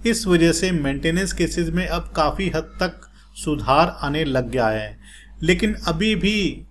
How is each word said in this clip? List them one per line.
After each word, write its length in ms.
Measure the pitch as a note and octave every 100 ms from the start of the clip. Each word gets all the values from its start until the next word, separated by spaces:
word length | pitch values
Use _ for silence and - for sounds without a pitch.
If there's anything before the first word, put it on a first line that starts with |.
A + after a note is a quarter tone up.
| A#3
इस 200 | A3+ F#3
वजह 260 | F3 E3
से 180 | E3 F#3
मेंटेनेंस 600 | F3 C#3 C#3 E3 E3+ F#3+
केसेस 360 | - E3 - E3
में 180 | E3+ F3+
अब 260 | F3 E3+ -
काफ़ी 320 | D#3+ - F#3+
हद 140 | D3
तक 380 | D#3+ - F#3 - - - - -
सुधार 600 | - D3+ A2 C3+ E3+ -
आने 240 | C#3+ D3
लग 260 | D3+ C3 A#2
गया 180 | B2+ A2+
है। 300 | G#2+ G#2+ G#2+ - - - -
लेकिन 320 | E3 F3+ G#3+ G#3+ -
अभी 280 | E3 G#3+
भी 500 | G#3 F#3 G#3+ F3 B2+ -